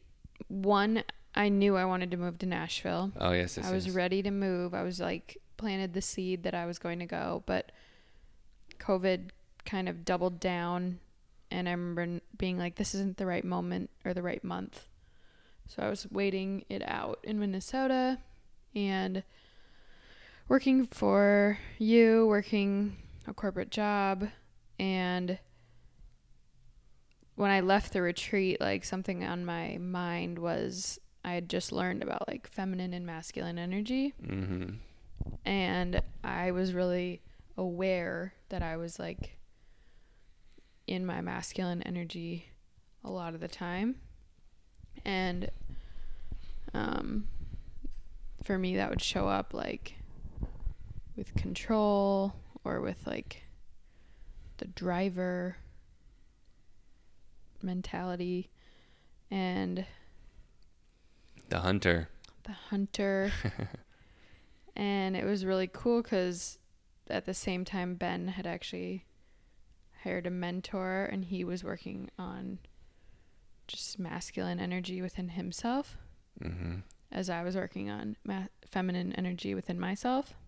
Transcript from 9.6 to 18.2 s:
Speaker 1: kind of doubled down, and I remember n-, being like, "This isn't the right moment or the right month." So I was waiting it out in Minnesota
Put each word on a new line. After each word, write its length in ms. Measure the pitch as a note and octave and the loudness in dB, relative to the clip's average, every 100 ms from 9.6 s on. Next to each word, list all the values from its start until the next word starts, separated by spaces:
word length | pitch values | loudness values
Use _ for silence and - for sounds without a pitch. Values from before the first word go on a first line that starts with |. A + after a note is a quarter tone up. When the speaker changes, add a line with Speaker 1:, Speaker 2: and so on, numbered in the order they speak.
| - | -6
Speaker 1:
kind 220 | G3 F#3 | -2 -2
of 160 | E3+ | -2
doubled 360 | E3+ F3+ F3+ F3 | 0 2 2 0
down, 600 | F#3+ F3 F3 F3+ F3+ F3+ - - - - - | 0 0 0 0 -2 -4 -10 -20 -20 -20 -6
and 160 | F3+ F3+ | -2 0
I 40 | |
remember 300 | F3 F3 E3+ | 0 -2 -2
n-, 200 | E3+ F3 - - | -2 -4 -8 -4
being 200 | F#3 F3+ | -2 0
like, 180 | F3 - | -2 -2
"This 180 | G3+ G3 | -2 0
isn't 220 | G3 F#3+ | -2 0
the 80 | F#3+ | 0
right 180 | F3 F3+ | 0 0
moment 440 | F3+ F3 F3+ - - | 0 0 -2 -4 -6
or 100 | F#3 | -4
the 80 | F3+ | -2
right 220 | F3 - | -2 -4
month." 440 | F3+ F3 F#3+ - - - - - - - - - - | -4 -6 -6 -12 -18 -20 -20 -20 -20 -20 -20 -20 -14
So 140 | - | -2
I 60 | G3+ | -2
was 200 | G3+ G3+ | -2 -2
waiting 520 | G3 G3 F#3+ F#3+ G3 - | 0 2 2 0 -2 -4
it 120 | G3 - | -4 -2
out 320 | - - - | -2 -2 -4
in 160 | - G#3+ | -2 0
Minnesota 800 | G3+ F#3+ - C4 C4 C4 B3+ C4 | 0 0 -2 2 4 4 4 0